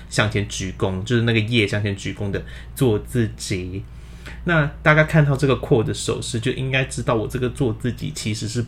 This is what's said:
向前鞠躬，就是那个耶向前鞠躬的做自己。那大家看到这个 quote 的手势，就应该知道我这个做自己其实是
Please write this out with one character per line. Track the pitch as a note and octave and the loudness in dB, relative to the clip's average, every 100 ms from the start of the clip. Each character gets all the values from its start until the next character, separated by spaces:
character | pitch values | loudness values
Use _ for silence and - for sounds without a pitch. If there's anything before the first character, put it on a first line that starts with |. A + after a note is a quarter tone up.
| - | -6
向 | - G#2+ | 0 2
前 | G#2 G2+ | 2 -2
鞠 | - F#2+ - | -4 -6 -2
躬， | G2+ F#2 | -2 -2
就 | G#2 A#2+ | 0 2
是 | |
那 | A#2 | 4
个 | A2+ | 2
耶 | G#2+ A#2+ G2+ | 4 2 2
向 | G#2 | 2
前 | G#2 G2 | -2 -2
鞠 | G2 | -6
躬 | F#2+ G2+ | -4 -4
的 | F#2+ - - - - | -4 -6 -12 -12 0
做 | B2+ G#2 | 2 2
自 | - A#2+ G#2+ - | 0 0 0 -2
己。 | - F#2+ F2+ F#2+ - - - - - - | -6 -4 -4 -8 -10 -14 -16 -16 -14 -8
那 | F3 E3 D3 - | 0 2 2 2
大 | D#3+ | 4
家 | D#3 | 4
看 | D#3 D#3+ D3 | 6 6 6
到 | C3+ | 4
这 | C#3 | 4
个 | A#2+ | 2
quote | - B2+ | 4 4
的 | G#2+ | 4
手 | G#2 - A2 | -2 -2 -4
势， | - A#2 | -2 -2
就 | A#2+ | -2
应 | B2 C3 | -2 -2
该 | C3 | -2
知 | C3 - | -2 -4
道 | A#2 A#2 | 0 0
我 | A2 | 0
这 | A#2+ | -2
个 | B2 | -2
做 | - B2+ A2 | 0 0 0
自 | B2 | -2
己 | - G2+ | -4 -6
其 | - A2+ | -4 -4
实 | G#2+ G#2 | -4 -4
是 | A#2+ | -4